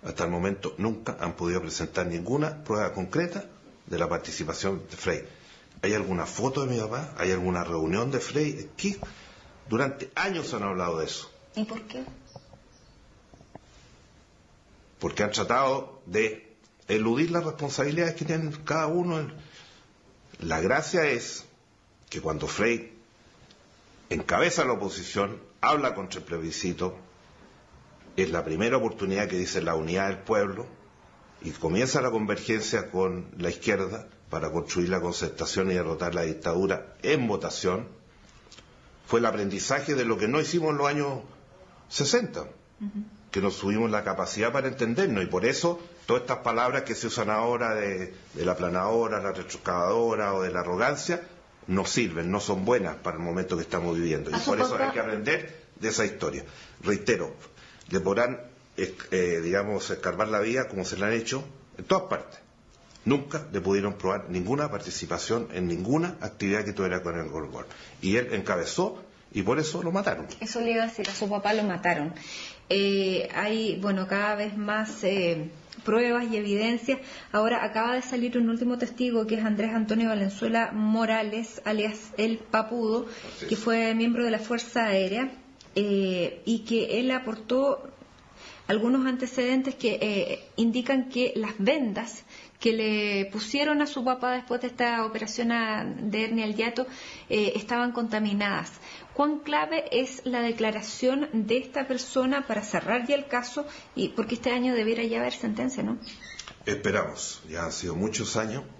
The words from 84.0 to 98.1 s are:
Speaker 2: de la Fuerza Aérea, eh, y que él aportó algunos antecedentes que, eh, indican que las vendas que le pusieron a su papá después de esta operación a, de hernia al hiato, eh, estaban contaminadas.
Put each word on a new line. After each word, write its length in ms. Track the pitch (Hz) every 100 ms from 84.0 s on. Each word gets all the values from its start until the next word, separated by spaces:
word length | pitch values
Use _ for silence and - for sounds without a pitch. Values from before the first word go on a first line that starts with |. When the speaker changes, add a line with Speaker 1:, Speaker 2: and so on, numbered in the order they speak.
| 233 233
Speaker 2:
de 60 | 240
la 80 | 214
Fuerza 480 | 214 233 226 247 226
Aérea, 440 | 190 190 208 262 - - - -
eh, 640 | - 208 196 190 185 175 - -
y 140 | 226
que 400 | 220 233 - 220
él 100 | 254
aportó 720 | 254 254 220 - 254 277 - - - - - - - - - -
algunos 380 | 208 226 262 262
antecedentes 680 | 254 254 - 247 262 262
que, 240 | 262 240 -
eh, 480 | 214 202 - - - -
indican 540 | 233 233 247 269 254
que 240 | 240 247 -
las 160 | 214 -
vendas 640 | 196 311 240 196 233 - - - - -
que 120 | 233
le 540 | 220 214 214 208 202 196
pusieron 560 | 214 214 277 294 294
a 40 | 294
su 160 | 285
papá 280 | 247 254 247
después 300 | 254 247 240
de 60 | 247
esta 360 | 240 240 233
operación 480 | 226 220 220 - 233
a, 320 | 233 226 214
de 400 | - - 214 208
hernia 220 | 220 226 214
al 80 |
hiato, 320 | 208 226 240 254 - - - -
eh, 240 | 214 202 208
estaban 360 | 208 240 247
contaminadas. 800 | 240 233